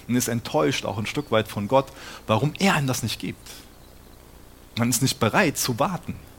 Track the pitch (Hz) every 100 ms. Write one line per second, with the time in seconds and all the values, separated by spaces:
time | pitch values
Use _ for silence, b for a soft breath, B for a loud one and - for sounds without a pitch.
0 | B 120 117 117 - 151 147 131 107 101
1 | 104 147 - 110 107 107 101 131 135 -
2 | B B - 110 147 - 196 160 135 120
3 | 110 - - - - - - - - -
4 | - - - - - - - - 120 123
5 | 131 - 113 175 170 - - 117 165 175
6 | - - -